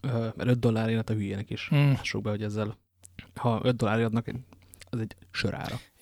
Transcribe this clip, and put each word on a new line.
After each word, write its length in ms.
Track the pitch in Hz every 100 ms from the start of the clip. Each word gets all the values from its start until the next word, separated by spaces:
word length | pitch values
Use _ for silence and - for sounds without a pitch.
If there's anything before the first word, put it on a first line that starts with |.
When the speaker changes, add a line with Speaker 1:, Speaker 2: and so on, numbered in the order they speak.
Speaker 1:
ö, 80 | 131
mert 400 | 117 113 - 123
öt 100 | 123
dollárért 520 | 120 113 113 113 110
a 20 |
hülyének 380 | 110 101 98 101
is. 180 | - -
Speaker 2:
Hmm. 240 | 147 143
Speaker 1:
Lássuk 300 | 131 - 104
be, 80 | 107
hogy 120 | 104
ezzel, 360 | 107 104 107 - _ _ - - -
ha 260 | - 127 113
öt 140 | 123 120
dollárért 300 | 113 110 117
adnak, 240 | 110 - 120 - - - - -
az 100 | 120
egy 160 | 110 - -
sörára. 460 | - 104 90 78 - - _